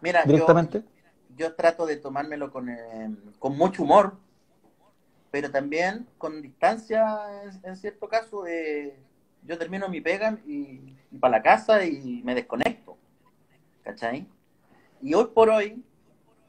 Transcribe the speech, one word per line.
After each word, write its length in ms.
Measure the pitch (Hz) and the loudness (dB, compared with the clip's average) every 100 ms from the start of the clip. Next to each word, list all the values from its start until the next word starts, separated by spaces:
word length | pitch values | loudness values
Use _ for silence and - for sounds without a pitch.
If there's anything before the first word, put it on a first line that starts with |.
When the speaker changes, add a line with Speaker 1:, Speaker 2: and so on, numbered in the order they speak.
Speaker 1:
Mira, 240 | 165 175 | 0 2
yo 80 | 143 | 6
Speaker 2:
directamente? 500 | 156 160 165 165 208 - _ _ _ _ 127 | 6 8 6 6 -2 -8 _ _ _ _ -8
Speaker 1:
yo 180 | 160 | -8
trato 320 | 160 165 165 165 | 2 2 2 -2
de 100 | 147 | -6
tomármelo 540 | 143 139 151 147 139 | -8 -8 -8 -8 -10
con, 160 | 131 123 | -10 -10
eh, 420 | 120 117 113 110 107 - - | -12 -12 -12 -10 -12 -16 -10
con 180 | 135 143 | -6 0
mucho 260 | 185 185 | 0 0
humor, 320 | 147 190 196 - _ _ _ _ _ _ _ _ _ _ _ | 4 6 4 -2 _ _ _ _ _ _ _ _ _ _ _
pero 200 | 143 143 | -6 -2
también 560 | 139 143 156 185 220 - _ | -2 -2 -2 -2 -4 -12 _
con 240 | 156 156 | -10 -10
distancia, 760 | 139 - 170 226 - 220 220 214 208 202 | -16 0 0 0 -2 0 0 -2 -10 -14
en, 260 | 202 190 185 | -16 -16 -16
en 60 | 185 | -12
cierto 320 | 208 - 214 | -12 -12 -6
caso, 380 | 226 220 208 175 | -4 -4 -10 -6
eh, 500 | 165 156 147 143 139 _ _ _ _ | -6 -4 -6 -8 -14 _ _ _ _
yo 120 | 127 165 | -12 -8
termino 320 | 165 196 196 | -6 -6 -6
mi 120 | 165 | -4
pega 380 | 160 196 220 214 | -2 -2 -2 -4
y, 520 | - 143 139 131 - - _ | -8 -10 -10 -14 -20 -20 _
y 80 | 131 | -2
pa' 100 | 127 | 2
la 120 | 113 | 4
casa 440 | 147 196 - 214 | 4 4 6 2
y 360 | 175 139 131 120 | 2 -4 -8 -10
me 100 | 123 | -6
desconecto, 640 | 123 117 117 190 - - - _ _ _ _ _ _ _ _ | -6 -4 -2 -4 -4 -16 -20 _ _ _ _ _ _ _ _
¿cachai? 420 | - 104 117 135 190 _ _ _ _ _ _ _ | -16 -8 -6 -6 -12 _ _ _ _ _ _ _
Y 140 | 135 | 0
hoy 140 | 170 233 | 2 2
por 140 | - 226 | 4 6
hoy, 340 | 220 208 233 - _ _ _ _ _ | 4 0 -8 -20 _ _ _ _ _